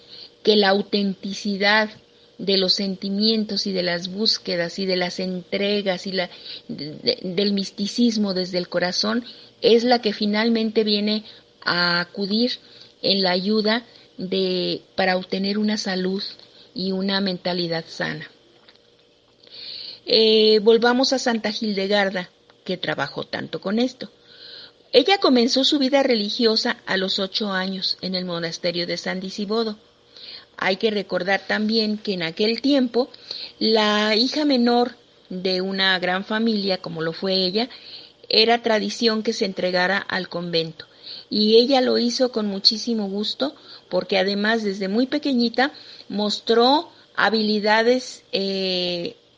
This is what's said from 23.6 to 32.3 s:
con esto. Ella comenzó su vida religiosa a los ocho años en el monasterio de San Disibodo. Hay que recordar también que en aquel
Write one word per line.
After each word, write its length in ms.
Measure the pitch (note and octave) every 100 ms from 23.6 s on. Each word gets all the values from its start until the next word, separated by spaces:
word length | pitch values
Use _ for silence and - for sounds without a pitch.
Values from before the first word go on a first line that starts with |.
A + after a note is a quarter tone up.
con 180 | F#3 A3
esto. 320 | B3+ - - _ _ - - - - _ _
Ella 260 | B3 - G4
comenzó 460 | F#4+ B3 A#3 C4
su 140 | C4+ D4
vida 240 | C4 C#4
religiosa 760 | C4+ A#3 G#3 - A3+ A3 A#3+ - -
a 100 | F#3+
los 220 | F#3+ G3
ocho 320 | F#3+ - G#3+
años 460 | F#3 F#3+ F#3+ - -
en 120 | F#3
el 100 | F#3
monasterio 600 | F3+ E3+ E3+ E3 F3 E3+ E3+
de 100 | E3+
San 240 | F#3 F#3
Disibodo. 580 | F#3+ G#3 G3+ A3 A3 G#3 _ _ _ - - - - -
Hay 200 | F3+ F#3+
que 140 | A3
recordar 520 | G#3 F#3+ F3+ F3+ G3 -
también 520 | G3+ G#3+ A3+ G#3+ G#3+
que 160 | G#3
en 80 | F3+
aquel 400 | E3